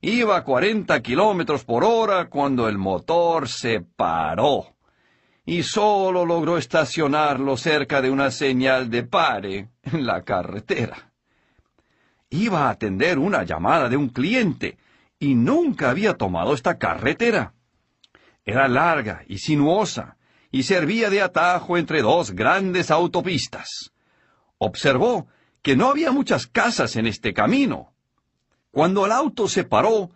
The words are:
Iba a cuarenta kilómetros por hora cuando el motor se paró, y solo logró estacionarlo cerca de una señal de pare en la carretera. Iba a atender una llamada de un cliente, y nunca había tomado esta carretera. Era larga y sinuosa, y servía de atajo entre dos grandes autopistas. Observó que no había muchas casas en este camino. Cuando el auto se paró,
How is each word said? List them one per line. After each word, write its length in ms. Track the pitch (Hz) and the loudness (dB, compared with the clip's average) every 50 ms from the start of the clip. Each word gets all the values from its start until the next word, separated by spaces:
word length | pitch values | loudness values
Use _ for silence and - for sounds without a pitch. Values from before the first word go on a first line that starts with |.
Iba 360 | - 165 214 240 240 214 196 175 | -2 -2 0 0 2 2 2 0
a 60 | 135 | 0
cuarenta 600 | - 135 123 151 202 220 214 180 - 170 143 113 | 0 0 0 2 0 0 -2 -2 0 -2 -2 0
kilómetros 600 | - 120 147 196 214 208 180 165 - 151 131 - | -2 0 2 2 2 2 0 -2 -2 -2 -4 -2
por 180 | - 117 113 151 | -2 0 2 2
hora 460 | 214 233 226 226 214 196 185 170 - | 2 2 2 2 2 0 0 -2 -4
cuando 380 | - 139 143 143 135 123 117 110 | -2 -2 0 0 0 0 0 0
el 120 | 104 98 | 0 -2
motor 680 | 95 95 95 90 85 - 160 175 175 170 165 160 143 117 | -2 -2 -2 -4 -2 0 2 2 2 2 2 0 -2 -4
se 340 | - - - 120 117 104 | -8 -6 -4 -2 -2 -2
paró, 920 | 85 - _ _ 104 87 82 82 80 78 80 92 117 147 139 104 - - _ _ _ _ _ _ _ _ _ _ _ _ _ _ _ | -4 -8 _ _ -2 0 0 0 -2 -2 0 0 2 2 2 0 -4 -10 _ _ _ _ _ _ _ _ _ _ _ _ _ _ _
y 160 | - 170 175 | -6 -4 -4
solo 640 | 160 - - 214 208 214 208 196 190 185 185 180 175 | -2 -2 -2 0 2 2 2 2 0 0 0 0 0
logró 320 | 170 170 170 156 151 175 165 | 0 0 0 0 0 0 -2
estacionarlo 1000 | 147 - - 165 156 - - - 160 143 139 151 151 147 143 127 135 139 135 120 | -2 0 0 0 0 0 0 -2 0 0 2 2 2 0 0 -2 -2 -2 -2 -2
cerca 440 | - 170 151 151 143 127 151 139 | 0 0 0 0 0 0 0 0
de 80 | 131 131 | 2 2
una 220 | 135 135 139 139 | 2 2 0 0
señal 580 | 123 - 151 135 131 127 131 131 131 131 127 120 | 0 0 -2 0 0 2 2 2 2 2 0 0
de 140 | 110 120 117 | -2 -4 -4
pare 680 | 120 - 190 165 151 123 101 98 101 95 101 101 107 _ _ _ | 0 0 2 2 2 0 -2 -4 -6 -8 -8 -10 -12 _ _ _
en 200 | 135 120 165 139 | -6 -4 -4 -2
la 200 | 117 98 90 90 | -2 -4 -4 -2
carretera. 880 | - 113 92 87 87 92 101 110 _ 196 151 120 98 - - - _ _ _ _ _ _ _ _ _ _ _ _ _ _ _ _ _ _ _ _ _ _ _ _ _ | -2 -4 -4 -2 -4 -8 -12 -6 _ -4 -2 -2 -4 -6 -12 -20 _ _ _ _ _ _ _ _ _ _ _ _ _ _ _ _ _ _ _ _ _ _ _ _ _
Iba 380 | - 147 214 240 196 165 147 127 | -4 -2 -2 0 0 2 0 0
a 20 | |
atender 480 | 104 - - 104 95 95 123 127 139 139 | 0 -2 -4 -4 0 0 2 2 2 2
una 240 | 135 190 202 151 95 | 0 0 0 -2 -2
llamada 440 | 85 82 78 85 104 143 170 143 120 | -2 -4 -2 0 2 2 2 2 2
de 100 | 117 143 | 0 0
un 120 | 147 127 | 0 -2
cliente, 720 | 120 120 127 170 226 262 233 190 131 - - 95 - _ _ _ _ _ _ _ _ _ | -2 -2 -2 0 2 2 0 0 -2 -2 -6 -8 -8 _ _ _ _ _ _ _ _ _
y 160 | - 143 135 | 0 2 2
nunca 560 | 120 117 139 262 320 349 302 233 - 156 131 | 4 4 4 4 2 2 0 -2 0 0 0
había 240 | 123 - 110 107 180 | 0 2 0 0 0
tomado 400 | - 117 95 90 82 85 107 143 | 0 -2 -2 -2 -2 0 0 -2
esta 240 | 135 - 190 170 - | 0 0 -2 -2 -2
carretera. 720 | - 95 82 82 104 123 165 - 233 240 226 190 120 90 _ _ _ _ _ _ _ _ _ _ _ - _ _ _ _ _ _ _ | -2 -4 -4 -2 -2 -2 -2 0 0 0 0 0 -2 -4 _ _ _ _ _ _ _ _ _ _ _ -20 _ _ _ _ _ _ _
Era 240 | - 101 127 135 135 | -4 0 2 2 2
larga 560 | 120 127 156 175 165 147 120 104 92 - - _ | 2 2 2 2 0 -2 -4 -6 -8 -10 -12 _
y 100 | 98 95 | -12 -10
sinuosa, 800 | - - 156 147 143 147 170 202 214 170 - 123 - - - _ _ _ _ _ _ _ | -4 -2 0 2 2 2 2 2 0 -2 -4 -8 -10 -12 -16 _ _ _ _ _ _ _
y 140 | - 131 131 | -4 -4 0
servía 460 | 127 190 180 165 147 202 226 226 208 | 2 2 2 2 0 0 0 0 0
de 120 | 196 202 | 0 0
atajo 560 | 196 180 180 165 165 180 180 175 - - 175 175 | 0 0 0 0 2 2 2 0 -2 -2 -2 -2
entre 240 | 165 - 156 156 | -2 0 -2 0
dos 300 | 123 104 139 175 165 101 | 2 4 2 2 2 -2
grandes 580 | 95 90 107 123 165 190 196 190 180 180 170 - | -4 -2 0 2 2 2 0 -2 -2 -2 0 2
autopistas. 1040 | 156 156 175 170 175 185 151 170 190 139 - - - - - - - - - - _ _ _ _ _ _ _ _ _ _ _ _ _ _ | 2 2 2 2 0 -2 -2 -2 -2 -4 -4 -6 -10 -14 -14 -14 -14 -14 -16 -16 _ _ _ _ _ _ _ _ _ _ _ _ _ _
Observó 720 | 107 104 - - - 151 135 123 170 240 247 196 - _ _ _ _ _ _ _ | -4 -4 -4 -2 0 2 2 2 2 0 0 -2 -4 _ _ _ _ _ _ _
que 140 | _ 143 135 | _ 2 2
no 140 | 127 196 254 | 4 4 2
había 240 | 285 285 339 302 254 | 2 2 0 0 0
muchas 340 | 285 269 - - 147 - - | 0 0 0 0 -2 -2 -2
casas 480 | _ 226 208 233 233 - 147 113 - | _ 0 0 0 0 0 -2 -2 -2
en 100 | 117 110 | -2 -2
este 280 | 113 104 - - 113 92 | -2 -4 -2 -4 -4 0
camino. 600 | - 104 117 - 269 277 233 135 73 64 _ _ _ _ _ _ _ _ _ _ _ _ _ _ _ _ _ | 2 2 2 4 2 2 0 -2 -6 -10 _ _ _ _ _ _ _ _ _ _ _ _ _ _ _ _ _
Cuando 340 | _ - 151 175 190 202 196 | _ 2 2 2 2 2 2
el 60 | 202 | 2
auto 380 | 220 247 294 294 - - 214 190 | 2 2 0 -2 -2 -2 -4 -2
se 160 | - 202 175 | 0 -2 -2
paró, 460 | - - 107 131 208 226 214 196 170 _ | 2 2 2 4 4 2 2 0 -4 _